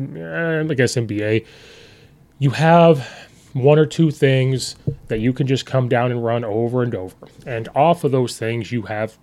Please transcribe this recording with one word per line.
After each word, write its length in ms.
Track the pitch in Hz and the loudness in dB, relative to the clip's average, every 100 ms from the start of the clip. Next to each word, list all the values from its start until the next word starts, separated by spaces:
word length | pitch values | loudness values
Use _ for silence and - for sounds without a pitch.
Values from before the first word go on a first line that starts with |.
| 135 156 | -10 -10
uh, 540 | 165 160 165 160 156 | -8 -4 -2 -2 -2
I 40 | |
guess, 220 | 131 123 127 | 2 2 0
N 100 | 110 | -4
B 160 | 104 | -2
A, 200 | 107 110 - - - - - - - _ _ - | 0 -2 -2 -14 -20 -20 -20 -20 -20 _ _ -4
you 120 | 139 | -2
have 560 | 110 160 170 170 151 123 - - _ _ | 2 4 6 6 4 -2 -16 -20 _ _
one 260 | 135 131 151 | 0 4 4
or 60 | |
two 280 | 151 - 160 | 2 2 0
things 640 | - 139 131 131 131 - - - - - | 2 2 2 0 -2 -6 -10 -10 -8 -6
that 100 | 113 | -2
you 140 | 120 | -2
can 140 | 127 135 | -2 -2
just 200 | 131 - | -2 -2
come 220 | 131 123 | -2 0
down 240 | 123 123 | 0 0
and 120 | 120 | -2
run 200 | 117 117 | -2 -2
over 380 | 117 107 117 127 | -2 -2 -2 -2
and 120 | 120 | -2
over. 220 | 104 92 - - - | -4 -10 -16 -20 -18
And 240 | - 117 117 | -10 -8 -4
off 300 | 131 156 170 | 2 2 2
of 80 | 143 | 0
those 260 | 131 120 - | 0 -2 -4
things, 320 | 113 117 95 | -6 -6 -6
you 120 | 120 | -6
have 360 | 98 107 110 - | -6 -6 -8 -10